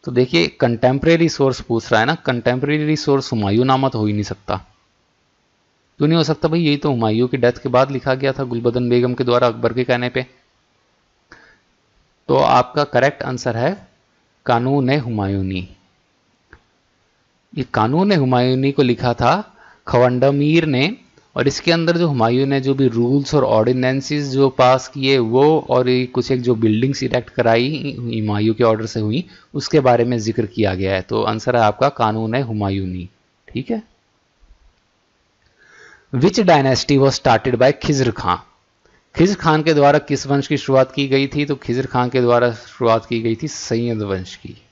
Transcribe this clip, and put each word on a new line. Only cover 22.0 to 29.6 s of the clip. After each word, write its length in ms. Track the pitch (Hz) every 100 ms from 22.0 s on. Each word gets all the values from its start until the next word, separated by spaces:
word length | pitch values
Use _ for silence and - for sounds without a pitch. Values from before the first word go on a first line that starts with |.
| 170
हुमायूं 380 | 135 113 120 135
ने 160 | 139
जो 120 | 131
भी 140 | 139 131
रूल्स 480 | 113 120 143 139 151
और 80 |
ordinances 840 | 127 110 113 127 127 135 135 147 139
जो 220 | 131 139
पास 380 | 131 127 131 -
किए 300 | 143 131 131
वो, 480 | 113 120 147 156 -
और 200 | 127 127
ये 160 | 127 127
कुछ 260 | 127 123
एक 100 | 131
जो 140 | 123 113
buildings 480 | 113 107 131 135
इरेक्ट 260 | 127 123 117
कराई 640 | - 117 113 127 151 143 127
हुमायूं 540 | 120 113 107 104 107
के 100 | 110
order 220 | 117 110 110
से 140 | 120
हुई, 260 | 107 120 - - _
उसके 260 | 147